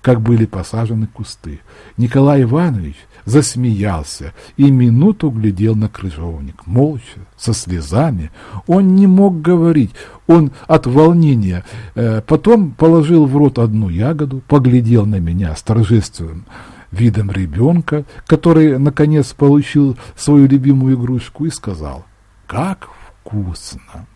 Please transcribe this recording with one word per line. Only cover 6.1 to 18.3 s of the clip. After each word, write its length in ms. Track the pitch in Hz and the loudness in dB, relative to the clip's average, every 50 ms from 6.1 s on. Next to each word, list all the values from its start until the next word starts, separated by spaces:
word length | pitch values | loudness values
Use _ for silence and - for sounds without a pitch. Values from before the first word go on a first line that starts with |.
| 80 76 82 85 80 76 71 67 - - - | -10 -10 -10 -10 -10 -12 -14 -14 -16 -18 -14
молча, 640 | - 87 123 139 151 156 123 - - - - - _ _ | -4 0 0 0 0 -2 -8 -12 -16 -20 -20 -20 _ _
со 160 | _ - - 110 | _ -6 -6 -6
слезами. 800 | - - - 90 87 78 71 85 113 147 165 127 90 78 76 - - - - - 101 - - | -6 -6 -8 -8 -8 -8 -4 -2 -2 0 0 -2 -4 -8 -10 -14 -20 -20 -16 -16 -16 -4 0
Он 260 | 170 190 196 185 185 | 2 2 4 4 4
не 140 | 190 196 196 | 4 4 4
мог 340 | 185 185 196 202 185 165 151 | 4 4 4 2 0 -2 -2
говорить, 480 | 165 180 170 165 170 165 151 127 95 - - - - - - _ - | 0 0 2 2 2 2 2 0 -2 -4 -12 -20 -20 -20 -20 _ 4
он 240 | 170 175 156 139 - - - - | 4 4 4 2 -2 -10 -4 0
от 180 | 160 151 - | 0 0 0
волнения, 760 | 127 123 143 156 160 170 170 165 151 135 117 104 92 90 90 - - - 113 - - - | 2 2 4 4 4 4 4 2 2 2 0 0 -2 -4 -6 -8 -12 -18 -18 -18 -12 -6
э, 260 | - 123 113 110 110 107 | -4 -2 -2 -2 -4 -2
потом 480 | - 156 151 - 208 233 226 196 151 | -2 -2 0 2 2 2 2 2 -2
положил 560 | 120 - 156 165 165 170 151 151 175 165 151 | -2 0 2 4 4 4 4 4 4 4 4
в 100 | 135 131 | 4 2
рот 220 | 143 147 139 135 123 | 2 2 2 2 0
одну 300 | 117 113 107 110 107 92 | -2 0 0 -2 -2 -2
ягоду, 540 | 85 85 107 135 165 147 151 139 131 135 - | -2 -2 -2 -2 -2 -4 -6 -6 -8 -10 -4
поглядел 600 | _ 143 147 127 127 123 127 120 110 120 117 101 | _ 0 2 2 4 2 2 2 2 2 2 2
на 120 | 104 107 95 | 0 -2 -2
меня 380 | 85 82 85 90 98 82 80 | -2 -2 -2 -4 -4 -4 -6
с 60 | - - | -10 -6
торжественным 840 | - 113 113 113 90 117 113 98 - - - 85 80 80 80 - - - - - - - - - _ - | -4 0 0 2 2 2 0 0 -2 -10 -14 -14 -14 -14 -16 -18 -20 -20 -20 -20 -20 -20 -20 -20 _ -6
видом 400 | 92 117 120 101 107 104 98 101 | -2 0 0 0 0 -4 -4 -4
ребёнка, 720 | 101 95 82 71 90 117 143 170 175 160 - - 151 143 - - - - | -6 -6 -6 -4 -2 0 0 0 0 -2 -2 -6 -6 -6 -10 -16 -20 -2
который, 520 | _ | _